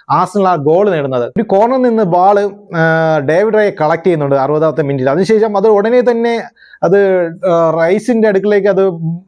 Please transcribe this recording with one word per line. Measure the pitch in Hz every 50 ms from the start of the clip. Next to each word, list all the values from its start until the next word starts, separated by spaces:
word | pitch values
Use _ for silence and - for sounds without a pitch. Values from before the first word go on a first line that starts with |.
| _ -
ആഴ്സണൽ | 139 156 180 175 - 208 190 185
ആ | 180
ഗോൾ | 160 139 147 160 180 214 214
നേടുന്നത്. | 185 156 139 135 131 123 120
ഒരു | 120 - - 220
കോർണറിൽ | - 196 196 214 240 262 262
നിന്ന് | 254 247 226 220 220
ബാൾ, | 175 170 180 180 196 208 202 202 202 196 - - - -
ആ, | 165 160 165 160 160 160 160 156 156
ഡേവിഡ് | 139 131 156 175 208 226 214
റേ | 214 214 202
കളക്ട് | - - 156 151 170 165 165
ചെയ്യുന്നുണ്ട് | 185 175 156 147 139 139
അറുപതാമത്തെ | 139 131 139 151 156 160 160 143 -
മിനിറ്റിൽ. | 151 139 139 135 127 135
അതിനുശേഷം | 135 170 190 170 220 214 214 226 208 202
അത് | 196 220
ഉടനെ | 214 202 202 226 247 247
തന്നെ | 233 247 240 233 233 240 233 226 170 143 - _ - - - - -
അത്, | 170 185 202 202 196 190 185 175 165 165 - - 190
ആ, | 170 170 165 160
റൈസിന്റെ | 160 160 165 165 190 214 - - 247 226 220 220
അടുക്കിലേക്ക് | 196 190 185 208 208 202 190 208
അത് | 190 180 196 196 180 165 165 160 170 175 185